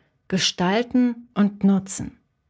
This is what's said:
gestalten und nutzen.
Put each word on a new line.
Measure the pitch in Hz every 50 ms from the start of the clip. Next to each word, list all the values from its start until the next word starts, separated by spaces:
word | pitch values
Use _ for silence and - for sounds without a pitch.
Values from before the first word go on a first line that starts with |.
| _ _ _ _ _ -
gestalten | - 185 - - - - 180 180 196 220 240 240 - 254 247 247 233 233 - - -
und | 226 208 202 202 - -
nutzen. | 196 196 190 190 190 - - - - - _ _ _ _ _ _ _